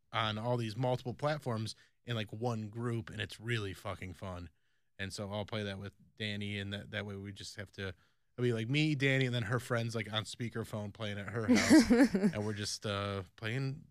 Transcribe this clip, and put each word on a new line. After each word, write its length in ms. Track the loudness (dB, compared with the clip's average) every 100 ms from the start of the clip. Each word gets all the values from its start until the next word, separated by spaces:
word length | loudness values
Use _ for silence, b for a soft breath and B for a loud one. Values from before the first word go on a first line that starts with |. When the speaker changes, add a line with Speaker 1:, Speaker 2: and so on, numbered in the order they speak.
| _
Speaker 1:
on 260 | 0 0 0
all 180 | 0 0
these 200 | -2 0
multiple 360 | 0 0 -2
platforms 600 | -2 -2 -2 -2 -4 -4 -8 -18 _ -6
in, 100 | -4
like, 160 | -4
one 360 | -4 -2 -2 -4
group, 420 | -4 -2 -2 -4
and 100 | -6
it's 180 | -6 -6
really 360 | -4 -2 -4
fucking 400 | -6 -8 -8 -10
fun. 340 | -10 -10 -10 -12 _ _ _ _ -10
And 140 | -8
so 180 | -6 -4
I'll 140 | -4
play 180 | -4 -4
that 140 | -4 -6
with 140 | -10 -12 -18 -8
Danny, 400 | -6 -4 -4 -4
and 140 | -4
that, 180 | -8 -6
that 120 | -6 -6
way 80 | -8
we 140 | -10
just 240 | -12 -12 -12
have 140 | -12
to, 160 | -8 -8 -8 _ _ _ 0
it'll 60 |
be, 120 | 2
like, 160 | 2 2
me, 240 | 2 2
Danny, 320 | 4 4 4 2
and 80 |
then 80 | 0
her 180 | 0 -2
friends, 340 | 0 -2 0
like, 160 | -2 -4
on 120 | -4
speakerphone 680 | -4 -6 -6 -6 -6 -6 -6
playing 240 | -6 -6 -6
at 100 | -6
her 180 | -2 4
house, 440 | 6 10 10 10
Speaker 2:
<laughs> 240 | 8 8 6 2
Speaker 1:
and 100 | 2 -2
we're 80 |
just, 320 | -2 -4 -4 -2
uh, 360 | -2 -2 -4 -6 -8
playing 460 | -4 -2 -4 -6 -12